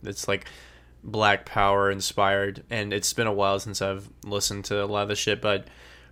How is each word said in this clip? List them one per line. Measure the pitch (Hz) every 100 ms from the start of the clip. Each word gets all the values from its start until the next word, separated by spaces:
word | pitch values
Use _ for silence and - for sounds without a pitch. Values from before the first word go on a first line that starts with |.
It's, | 104 98 -
like, | 98 - - - - - -
black | - 107 107 98 -
power | 107 98 98 98
inspired, | 98 - - 98 98 101 95 -
and | 117 104
it's | 101 -
been | - 113
a |
while | 101 98 98
since | 107 95
I've | 98 98 98 - 101
listened | 101 - 101 -
to | 101
a | 101
lot | 104
of | 104
the | 104
shit, | - 101
but | 104 98 - - - - -